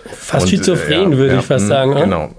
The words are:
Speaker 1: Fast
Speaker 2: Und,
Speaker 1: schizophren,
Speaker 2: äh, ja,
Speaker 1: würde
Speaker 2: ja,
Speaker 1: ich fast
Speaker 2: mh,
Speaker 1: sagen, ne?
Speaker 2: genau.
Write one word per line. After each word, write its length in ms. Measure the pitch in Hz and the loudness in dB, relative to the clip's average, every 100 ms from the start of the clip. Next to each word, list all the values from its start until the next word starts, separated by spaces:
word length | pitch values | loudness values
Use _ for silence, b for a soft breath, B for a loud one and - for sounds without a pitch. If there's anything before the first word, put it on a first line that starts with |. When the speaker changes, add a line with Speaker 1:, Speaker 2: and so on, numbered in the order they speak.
| - | -18
Speaker 1:
Fast 320 | - - - | -16 -4 -2
Speaker 2:
Und, 60 | 185 | 0
Speaker 1:
schizophren, 600 | 190 - 175 151 160 190 | 2 0 0 0 0 2
Speaker 2:
äh, 20 | |
ja, 40 | 131 | 2
Speaker 1:
würde 140 | 135 | 2
Speaker 2:
ja, 80 | 127 | 0
Speaker 1:
ich 60 | - | 0
fast 180 | 131 | 0
Speaker 2:
mh, 40 | 101 | 2
Speaker 1:
sagen, 260 | 139 135 | 2 2
ne? 60 | 143 | 0
Speaker 2:
genau. 280 | 175 87 73 | 0 0 -4